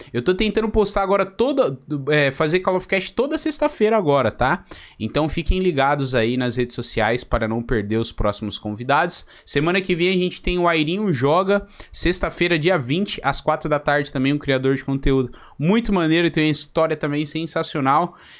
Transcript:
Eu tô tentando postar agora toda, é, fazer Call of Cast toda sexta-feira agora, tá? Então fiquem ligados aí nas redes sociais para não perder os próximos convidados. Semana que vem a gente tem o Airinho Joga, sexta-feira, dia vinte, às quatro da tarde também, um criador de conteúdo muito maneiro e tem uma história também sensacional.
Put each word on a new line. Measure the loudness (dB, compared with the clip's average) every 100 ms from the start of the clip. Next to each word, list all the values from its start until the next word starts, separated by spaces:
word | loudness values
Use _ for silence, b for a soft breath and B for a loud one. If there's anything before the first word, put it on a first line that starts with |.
| B
Eu | -4
tô | 0 0
tentando | 0 0 0
postar | 0 0 0
agora | 0 0 0
toda, | 0 0 2 0 -2 -8 -6 0
é, | 2 2
fazer | 0 0 0
Call | 0 -2
of | -2
Cast | -4 -4
toda | -2 -2 0
sexta-feira | -2 -2 -2 2 2 2
agora, | 2 2 2
tá? | 0 0 0 -6 B B B
Então | -4 -2 -2
fiquem | -2 0 2
ligados | 2 2 2 0 0
aí | 0 2 0
nas | 0 -2
redes | -4 -4
sociais | -6 0 0 0
para | -2 -2 -2
não | -4
perder | -2 -2 0 -2
os | -2
próximos | -2 -2 -2 -6 -8
convidados. | -8 -6 -2 0 0 -4 -10 B
Semana | B -2 0 0
que | 0 0
vem | 2
a | 2
gente | 0 -4
tem | -4 0
o | 2
Airinho | 2 0 0 0
Joga, | 0 2 2 2 0 -2 B B
sexta-feira, | -2 0 0 -2 0 0 2
dia | 2 2
vinte, | 0 -2 -2 -4
às | -2 -2
quatro | 0 -2 0
da | -2
tarde | 2 0 0
também, | 0 0
um | 0
criador | 0 0 2 0
de | -2
conteúdo | -2 2 2 0 B B B
muito | 2 2 2
maneiro | 2 2 2 2
e |
tem | 2
uma | 0
história | 0 -4 0 0 0
também | -2 -4 -4
sensacional. | -6 -6 -4 -4 -2 2 2 0 -6 B